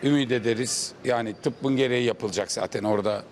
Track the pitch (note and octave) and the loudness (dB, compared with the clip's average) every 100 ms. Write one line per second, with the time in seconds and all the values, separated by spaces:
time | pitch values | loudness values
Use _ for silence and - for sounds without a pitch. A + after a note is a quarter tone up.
0 | C#3 C#3+ B2 B2 A2+ A2+ B2 - - - | 2 2 2 0 0 0 -2 -4 -6 -6
1 | B2+ A#2+ A2 G2+ D3 - C3+ C3 C3 B2 | 0 0 -2 -2 -4 -2 0 2 2 2
2 | A#2+ G#2 G#2+ F#2 F#2+ - F#2 G#2+ G#2 G#2 | 0 0 -4 -2 -4 -4 -4 -2 0 2
3 | G2+ G2+ - | 2 -2 -6